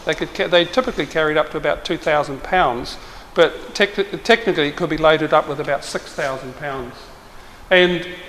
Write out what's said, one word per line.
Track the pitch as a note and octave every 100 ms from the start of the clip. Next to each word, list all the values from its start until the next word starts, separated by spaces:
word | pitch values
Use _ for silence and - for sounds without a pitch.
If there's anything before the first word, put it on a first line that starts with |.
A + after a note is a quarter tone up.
| -
They |
could | D3+ D#3+
ca-, | - F#3+
they | F3
typically | E3+ - B3 - D3
carried | E3 D#3 D#3
up | -
to | D#3
about | D3 -
two | - E3
thousand | E3 D3+ C#3+ C3+
pounds, | - F#3 D3+ A#2+ C3+ - - - -
but | - D#3+ - -
tec-, | - G3+ - F#3+ D#3+
technically | - A3+ G#3 D#3+ D3
it | D3
could | D#3
be | D#3
loaded | D#3 D3+ D3+
up | D#3 D#3
with | C#3+
about | D3 C#3
six | - - -
thousand | - C#3+ C3+ C3 B2
pounds. | D3 C3+ B2 - - - - - - - -
And | F#3 F3+ F3 - -